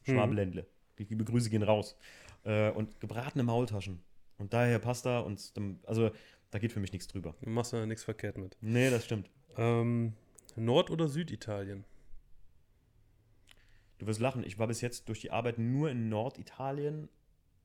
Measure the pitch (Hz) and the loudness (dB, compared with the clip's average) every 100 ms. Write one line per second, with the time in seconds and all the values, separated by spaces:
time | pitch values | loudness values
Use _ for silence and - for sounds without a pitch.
0 | - 123 107 107 95 87 - _ _ - | 2 4 4 2 0 -4 -10 _ _ -14
1 | 101 110 107 120 113 110 104 107 - - | -6 -2 2 2 4 4 6 4 2 -10
2 | - - - - 107 107 107 107 110 - | -20 -20 -20 -10 0 4 4 2 -4 -6
3 | 107 107 139 143 120 117 120 104 98 87 | -6 -4 -2 0 2 2 2 -2 -6 -10
4 | - - - - 101 117 120 113 117 120 | -14 -20 -20 -12 0 4 4 4 2 -2
5 | 127 120 92 101 - - 101 90 - 113 | 0 0 0 -6 -8 -6 -6 -6 0 4
6 | 110 - - - _ 104 110 110 95 90 | 4 2 -18 -20 _ -2 -2 -2 -4 -6
7 | - 98 85 - 113 113 117 117 110 113 | -8 -8 -8 -8 -4 -2 -2 -4 -4 -4
8 | - 107 104 101 92 - 107 120 131 120 | -6 -6 -6 -6 -10 -8 0 4 4 4
9 | - 110 92 _ _ - 117 117 117 117 | 0 -4 -4 _ _ 0 2 4 2 2
10 | 117 110 _ - - - 113 139 180 160 | 0 -4 _ -20 -14 -2 4 4 4 0
11 | 160 143 175 131 - 101 98 98 101 - | 0 -2 -6 -8 -6 -6 -6 -10 -14 -20
12 | - - - - - - _ _ _ _ | -14 -14 -14 -20 -20 -20 _ _ _ _
13 | _ _ _ _ - - - - _ _ | _ _ _ _ -20 -20 -20 -20 _ _
14 | 101 107 123 127 - 101 113 113 120 - | -4 0 0 0 -6 -2 -2 0 -4 -6
15 | - 110 - 107 120 117 113 135 156 123 | -8 -8 -4 -2 -2 0 0 2 0 0
16 | 110 107 123 - - - 135 143 147 156 | 0 0 -2 -6 -16 -8 -6 -2 -4 -6
17 | 151 _ _ _ _ _ | -10 _ _ _ _ _